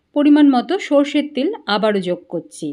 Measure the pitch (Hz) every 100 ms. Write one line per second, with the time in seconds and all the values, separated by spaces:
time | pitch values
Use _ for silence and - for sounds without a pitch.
0 | _ 294 294 294 285 254 - 381 - 285
1 | 285 294 294 247 320 453 - 208 214 202
2 | 175 175 - 165 - - 151